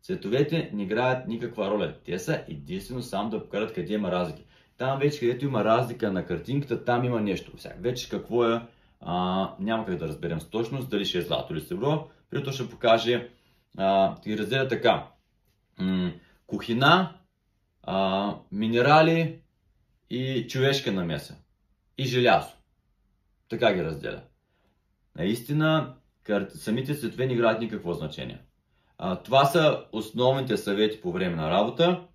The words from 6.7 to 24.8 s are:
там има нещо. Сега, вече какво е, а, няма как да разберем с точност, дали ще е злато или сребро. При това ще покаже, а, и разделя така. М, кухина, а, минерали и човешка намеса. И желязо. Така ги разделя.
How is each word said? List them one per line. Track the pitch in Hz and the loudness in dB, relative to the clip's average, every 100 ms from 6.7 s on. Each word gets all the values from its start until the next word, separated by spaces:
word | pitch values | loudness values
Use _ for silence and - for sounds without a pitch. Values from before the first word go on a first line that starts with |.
| 117 - | -4 0
там | 120 | 0
има | 127 117 | 0 0
нещо. | 101 - - - | 0 -2 -6 -16
Сега, | - - | -16 -6
вече | 117 127 - | -4 -4 -6
какво | 101 - 117 117 | -8 -2 2 2
е, | 117 117 _ _ _ | 2 -4 _ _ _
а, | 85 87 90 92 95 - | -6 -2 0 0 -2 -4
няма | 98 113 101 | -2 -2 -2
как | 85 | -4
да | 80 | -4
разберем | 76 85 80 | -6 -4 -4
с | - | -4
точност, | 110 117 135 - | -4 -4 -4 -2
дали | 104 95 | -2 -2
ще | 90 | -2
е | |
злато | - 67 - | -2 -4 -2
или | 80 | -8
сребро. | - 90 135 156 - _ _ | -6 -2 0 0 -4 _ _
При | - | -6
това | 127 | -4
ще | 135 117 | -6 -8
покаже, | - 117 113 117 120 - _ _ _ _ - | -2 4 4 4 0 -2 _ _ _ _ -2
а, | 95 98 98 - 104 | 4 6 4 2 -6
и | 110 | -4
разделя | 101 135 131 | 0 0 0
така. | 113 117 95 - _ _ _ _ _ _ - | 2 4 2 0 _ _ _ _ _ _ -4
М, | 95 92 90 - _ _ - | 0 2 0 -4 _ _ -8
кухина, | 104 - 117 139 175 180 - _ _ _ _ _ _ | -8 -2 2 6 6 2 -6 _ _ _ _ _ _
а, | - 95 95 95 101 - - | -4 0 2 0 -2 -4 -10
минерали | 98 110 117 131 156 160 165 165 - _ _ _ _ _ _ _ | -4 0 4 6 8 6 4 0 -4 _ _ _ _ _ _ _
и | 120 131 131 110 | -6 -2 -4 -4
човешка | 131 135 139 127 | 2 2 2 0
намеса. | 95 85 76 - - _ _ _ _ _ - | -2 -2 -4 -8 -20 _ _ _ _ _ -6
И | 135 | 0
желязо. | 123 120 95 - - _ _ _ _ _ _ _ _ _ | 4 6 4 2 -16 _ _ _ _ _ _ _ _ _
Така | 113 113 | 2 2
ги | 92 | 2
разделя. | 80 80 - - - _ _ _ _ _ | -2 -6 -8 -10 -14 _ _ _ _ _